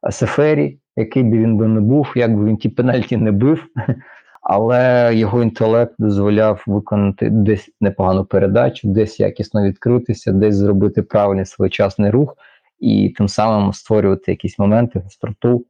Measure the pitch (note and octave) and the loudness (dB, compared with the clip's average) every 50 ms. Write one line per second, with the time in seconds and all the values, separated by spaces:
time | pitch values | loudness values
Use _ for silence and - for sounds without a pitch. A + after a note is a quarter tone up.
0 | - - - - - G#2+ - - C#3+ D3+ D3+ D3+ D3 C#3+ C#3 - _ _ _ - | -6 -6 -4 -2 -4 -4 0 0 2 2 2 0 0 -4 -4 -12 _ _ _ -6
1 | A2+ A2 - C3+ C3 A2+ A2 A2+ A2 A2+ A2+ G#2 A2+ A2 A2 A2 G#2 G#2+ B2+ D3+ | -6 -4 0 0 0 2 2 2 2 2 2 0 0 0 2 2 2 2 2 2
2 | C#3+ C3 - A#2+ A#2+ A2+ A2+ G#2 G#2 G#2+ A2 G2+ - A2 - - A#2+ B2+ B2 C3 | 0 -2 -2 -2 0 0 0 0 0 0 -2 -2 -2 -6 -2 0 0 0 0 0
3 | G#2 - B2+ A2 A2 A2 G#2 G2+ A#2 C#3 D#3+ D#3+ - - _ - - - B2 C3+ | -2 -2 -2 -2 0 0 0 2 2 2 0 0 -4 -12 _ -8 -4 -4 -6 -6
4 | - - - - _ _ _ - _ - - G2+ A2 A2+ B2 B2 B2+ B2+ B2 B2 | -8 -20 -20 -20 _ _ _ -14 _ -2 -2 0 0 0 2 2 2 2 2 2
5 | A#2+ A#2+ A#2 A2 A2 G2+ G#2 A#2+ A#2+ A2+ A2 - A2 A2 A2 A#2 A#2+ A#2+ - _ | 2 2 2 2 0 0 0 0 0 0 0 0 0 2 2 2 0 0 -2 _
6 | A2+ G#2+ G2+ G2+ G2+ G#2 G#2 G#2 A2 G#2+ G#2 G2 - - G2+ G#2 G2+ - - G#2 | -2 0 0 0 0 0 2 2 2 2 0 -2 -4 -4 -4 -4 -4 -2 -2 0
7 | G2+ G2+ F#2+ - A2+ A2 G#2+ A2 G2+ G2+ G#2+ G2+ - - _ _ - G2 G2 - | 0 -2 -2 -2 -2 0 0 0 2 2 0 -2 -4 -14 _ _ -4 -4 -2 -2
8 | G2 F#2 F#2+ F#2+ F#2+ - - G2 F#2+ G2 G2 A2+ B2 - A#2+ - - G#2+ G2 G#2 | -2 0 0 0 -2 0 0 0 0 2 2 2 0 0 -2 -4 -4 -2 0 0
9 | A2 G#2 - - - G2+ - - G2+ - _ G#2+ G2+ G2 F#2+ _ - A#2 A#2+ B2 | 0 -2 -2 -2 -2 -2 -2 -6 -10 -4 _ 0 0 0 -2 _ -2 0 0 0
10 | B2 - A2+ - - - G2+ G2 G#2 G#2+ G#2 G2 G2+ G2+ G2+ G2 G2 G#2 - - | 0 -4 -6 -6 -4 -2 0 2 2 2 2 2 0 2 2 2 0 0 0 -2
11 | G2+ - - G#2+ G2+ G2+ G2 G2 F#2+ - - - G2 F#2+ - - G#2+ G2 F#2+ - | -6 0 0 0 2 2 0 -2 -4 -6 -4 -4 -4 -4 0 0 -2 -2 0 0
12 | G#2+ G2+ G2+ B2+ D3+ C#3+ - _ - - _ _ _ _ _ _ - A#2+ G#2+ G2+ | 0 0 2 2 0 0 -4 _ -20 -20 _ _ _ _ _ _ -2 0 2 2
13 | G2+ G2 - - G#2+ G2 - - G#2+ A2+ A2 G#2+ G2+ G2 G2 - - - A2 G#2+ | 2 0 0 -2 -2 -2 0 0 0 0 2 0 0 0 -2 -4 -4 -2 0 2
14 | G2+ G2 F#2+ F#2 - - F#2 - - - - _ G2+ G2+ G#2 A2+ A#2+ A#2+ - - | 2 2 0 0 -2 -6 -6 -4 -6 -10 -4 _ 0 0 2 2 0 -2 -4 -8
15 | F2+ F#2+ - _ - A#2 G#2 _ - A#2+ B2 A#2+ A#2+ _ | -10 -10 -16 _ -12 -12 -12 _ 0 0 0 0 -2 _